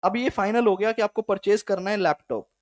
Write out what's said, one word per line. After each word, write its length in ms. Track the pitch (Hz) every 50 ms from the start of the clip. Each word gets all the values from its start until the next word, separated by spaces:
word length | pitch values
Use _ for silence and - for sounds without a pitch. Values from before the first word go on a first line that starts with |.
| -
अब 140 | 185 196 240
ये 120 | 247 302
फाइनल 380 | - - 202 196 220 233 240 220
हो 100 | 190 185
गया 140 | 202 220
कि 100 | 226 -
आपको 200 | 220 208 _ -
परचेज 400 | 214 - 202 196 - 196 202 -
करना 280 | - - 202 185 185 190
है 80 | 208 208
लैपटॉप 520 | 185 170 147 - _ _ 127 107 95 _ _ _